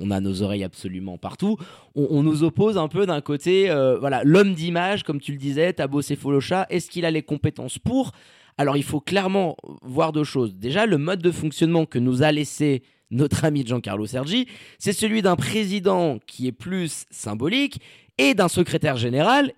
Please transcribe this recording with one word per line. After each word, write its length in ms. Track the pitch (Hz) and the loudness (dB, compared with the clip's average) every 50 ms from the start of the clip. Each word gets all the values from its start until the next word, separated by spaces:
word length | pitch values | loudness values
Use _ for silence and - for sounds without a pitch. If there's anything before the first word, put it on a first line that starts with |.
on 100 | 90 101 | -4 -2
a 80 | 98 95 | -2 -2
nos 240 | 95 98 98 90 | -2 -2 -2 -2
oreilles 220 | 104 95 104 104 98 | -2 -4 -4 -4 -6
absolument 520 | 92 - - - 95 92 92 95 95 90 | -8 -10 -12 -12 -10 -10 -10 -10 -12 -12
partout. 400 | 82 - 95 - - 185 202 220 196 170 - - - - _ - | -12 -12 -12 -8 -4 -2 -2 -2 -2 -6 -16 -20 -20 -20 _ -4
On, 140 | 143 143 135 | -2 0 0
on 120 | 156 143 143 | 2 2 2
nous 180 | 160 156 147 | 2 2 2
oppose 340 | 156 165 - - 196 220 214 | 2 0 2 2 2 2 2
un 120 | 190 156 151 | 0 -2 -2
peu 180 | - 180 202 | 0 0 0
d'un 140 | 185 165 147 | 0 0 -2
côté, 500 | 143 - 147 143 - 170 185 190 196 190 | -2 -4 -4 -2 0 2 4 4 4 2
euh, 280 | 160 143 135 131 127 101 | 2 2 4 2 2 2
voilà, 220 | 120 139 135 123 113 | 0 -2 0 2 4
l'homme 300 | 143 160 190 202 196 185 | 6 8 8 6 6 2
d'image, 500 | 156 160 175 170 170 175 190 202 196 - | -2 -4 -4 -2 -2 0 -2 -2 -4 -4
comme 160 | - 151 143 | -6 -6 -6
tu 100 | - - | -6 -8
le 80 | 143 143 | -8 -6
disais, 340 | 135 143 135 143 165 180 180 | -4 -4 0 0 0 0 0
Thabo 280 | - 151 139 139 147 | -2 -2 -2 -2 -2
Sefolosha, 640 | 139 - 143 135 - 135 143 139 123 - 180 185 190 - | -2 -2 -6 -4 -2 0 2 2 2 2 -2 -2 -2 -2
est-ce 200 | - 175 160 - | -2 -4 -4 -4
qu'il 140 | - 180 170 | -6 -4 -2
a 80 | 165 | 0
les 100 | 160 156 | 0 -2
compétences 560 | 147 - 151 143 - 160 - - 123 131 - - | -2 -4 -6 -2 -2 -2 -4 -4 -10 -12 -10 -6
pour ? 320 | - - 240 269 254 - - - - - _ _ _ _ _ - | -4 -2 0 0 0 -2 -6 -18 -20 -20 _ _ _ _ _ -2
Alors 180 | 143 143 135 | 0 0 2
il 60 | 143 | 0
faut 180 | 135 - 151 147 | -2 -2 -4 -6
clairement 560 | - - 180 196 190 190 190 202 190 165 - - - - 76 - | -4 -2 -2 0 0 2 0 0 0 -2 -4 -8 -14 -18 -18 -16
voir 280 | - 127 127 147 160 160 | -14 -6 -2 0 0 0
deux 140 | 151 151 151 | 2 -2 -2
choses. 320 | - - 139 123 110 95 | 0 0 0 0 -2 -2
Déjà, 300 | 92 101 123 139 196 214 | -6 -6 -2 0 0 2
le 120 | 233 185 143 | 2 2 2
mode 240 | 143 165 196 185 | 2 0 -2 0
de 80 | 165 175 | 0 0
fonctionnement 560 | 165 127 156 156 139 - 170 160 170 165 160 | 0 0 -4 -4 0 2 2 4 4 2 2
que 140 | - - 127 | 2 0 0
nous 240 | 120 127 127 123 151 | 0 2 2 4 4
a 80 | 151 | 4
laissé 500 | 151 151 147 - - - 151 147 139 123 - _ _ _ _ - | 2 2 -2 -4 -4 -2 0 0 0 0 -4 _ _ _ _ -6
notre 320 | 110 123 151 143 - - - | 0 0 0 2 0 0 0
ami 200 | 160 151 143 131 | 0 0 0 -2
Giancarlo 420 | 110 127 123 - 101 101 104 107 | -2 -4 -4 -4 -4 -6 -4 -6
Sergi, 420 | 101 123 127 135 147 190 247 254 - - - - - - - | -4 -6 -6 -4 -2 -2 -2 -2 -4 -8 -20 -20 -20 -16 -8
c'est 120 | - 196 | -4 -4
celui 300 | 202 - 214 220 214 220 | -2 0 0 0 2 2
d'un 140 | 185 196 175 | 2 2 2
président 840 | 170 151 127 196 220 214 190 190 208 175 196 190 180 175 160 131 107 - | 2 0 -2 0 -2 -2 -2 -2 0 0 2 2 2 2 0 0 -4 -8
qui 220 | - - - 127 127 | -14 -10 -6 -6 -6
est 40 | |
plus 520 | 120 - - 175 185 190 175 156 - - - _ | -6 -6 -8 -6 -4 -2 -2 -4 -6 -10 -14 _
symbolique 680 | - - - 110 104 110 127 160 214 269 285 277 - - - - - - _ _ _ - | -14 -12 -8 -8 -6 -4 -2 0 0 0 -2 -2 -4 -10 -18 -20 -20 -20 _ _ _ 2
et 160 | 262 277 262 | 2 2 4
d'un 140 | 185 190 170 | 4 2 2
secrétaire 480 | - 185 175 - - 160 - 151 135 | 2 0 0 0 0 -2 0 0 0
général 560 | 120 113 123 120 135 156 202 254 285 285 262 - | 0 0 0 2 2 4 4 4 4 2 0 -2